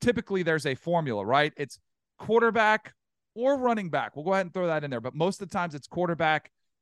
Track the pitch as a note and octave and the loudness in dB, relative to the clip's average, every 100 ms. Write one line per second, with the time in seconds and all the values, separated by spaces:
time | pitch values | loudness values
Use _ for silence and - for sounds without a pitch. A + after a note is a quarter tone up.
0 | A#3+ A#3 - F#3+ E3 D#3+ C#3+ C3 E3+ E3+ | 0 0 -2 -2 0 0 0 -4 -2 -2
1 | D3 G#2 G2 C#3 D3+ - C#3+ - _ _ | 0 -2 2 2 2 -2 -10 -10 _ _
2 | _ - - A3+ A3+ A3+ G#3+ G#3+ - - | _ -14 0 4 4 4 4 2 -2 -20
3 | _ _ _ A3 B3+ C#4 B3 A3+ F3 C#3+ | _ _ _ -2 0 2 0 0 -2 -4
4 | A2+ C#3+ D#3 F#3+ F3+ F#3 F3 D#3 C#3+ A#2+ | -4 -6 0 0 0 -2 -2 -2 -2 -6
5 | B2 C#3 F3 - G3 G3+ F3 C#3+ - E3 | -6 0 0 -2 -6 -6 -6 -6 -10 -4
6 | F3 E3 D#3 D3+ - _ _ _ | -2 0 2 0 -2 _ _ _